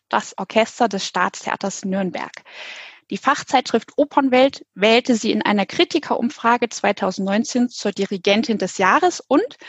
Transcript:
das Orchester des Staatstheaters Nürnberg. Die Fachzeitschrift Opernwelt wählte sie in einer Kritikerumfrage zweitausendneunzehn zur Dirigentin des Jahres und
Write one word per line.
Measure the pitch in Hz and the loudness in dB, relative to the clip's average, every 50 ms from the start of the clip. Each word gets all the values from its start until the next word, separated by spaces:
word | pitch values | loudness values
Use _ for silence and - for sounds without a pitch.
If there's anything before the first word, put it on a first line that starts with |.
| _ - | _ -4
das | - - - - - - | -2 -2 -2 -4 -8 -10
Orchester | 190 - - 220 220 - - - 240 202 | -8 -2 0 0 0 0 0 -2 -2 0
des | 196 190 - | 0 -2 -6
Staatstheaters | - - 185 180 - - - - - - - - 196 - - - | -4 -2 -2 -2 -2 -4 -6 -6 -6 -6 -4 -6 -8 -8 -6 -6
Nürnberg. | 190 185 196 190 175 - - - - - - - - - - - - - - - - - - _ - | -4 -4 -2 -2 -4 -6 -6 -10 -10 -14 -18 -20 -20 -20 -18 -16 -16 -16 -18 -18 -20 -20 -20 _ -10
Die | 196 | -8
Fachzeitschrift | - - 262 285 - - - - 254 - - - 226 - - - | -4 0 0 -2 -2 -2 0 0 0 0 2 0 -2 -2 -2 -2
Opernwelt | - 294 - - 277 269 262 247 254 262 277 - - - _ - | -2 0 0 2 2 2 4 4 4 4 4 2 -2 -18 _ -4
wählte | 180 196 220 226 247 - - 240 | 0 2 4 4 4 4 2 0
sie | 214 - 220 | 0 0 0
in | - 214 - | 0 0 0
einer | 202 208 202 190 | 0 0 0 0
Kritikerumfrage | - - - 359 - - 311 - - 233 - 233 233 - - - 233 240 240 240 220 | -2 0 -2 0 0 0 -2 -2 -2 -2 -2 -2 -4 -4 -2 0 0 2 2 0 -4
zweitausendneunzehn | - - - 202 208 - 202 185 185 - 190 190 196 220 226 - - 247 247 247 | -4 -2 -2 -2 0 0 -2 -4 -2 -2 -2 -2 0 -2 -2 -2 -2 -2 -2 -2
zur | - - - 208 | -2 -6 -6 -6
Dirigentin | - 196 196 - 202 180 - 202 202 220 226 - 214 | -4 -4 -4 -4 -4 -2 2 2 2 2 2 0 -2
des | 190 190 185 - - | -2 -2 -4 -2 2
Jahres | 190 190 226 302 359 359 - - | 4 4 4 4 4 2 0 -2
und | - - 254 330 453 554 - - - | -2 0 2 2 2 0 -6 -14 -20